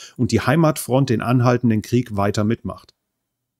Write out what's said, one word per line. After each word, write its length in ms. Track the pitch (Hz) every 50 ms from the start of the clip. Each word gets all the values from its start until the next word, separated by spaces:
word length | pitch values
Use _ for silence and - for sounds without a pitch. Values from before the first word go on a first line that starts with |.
| - - - -
und 140 | 123 110 113
die 100 | 101 -
Heimatfront 640 | 120 135 170 165 151 156 - - - 120 135 139 123
den 140 | 113 - -
anhaltenden 580 | 113 127 131 120 127 120 123 - 117 110 107
Krieg 340 | 101 - 117 123 123 - 107
weiter 300 | 98 98 104 104 110 104
mitmacht. 480 | 107 117 - - 92 92 - - _ _ _ _ _ _ _ _ _ _ _ _ _ _ _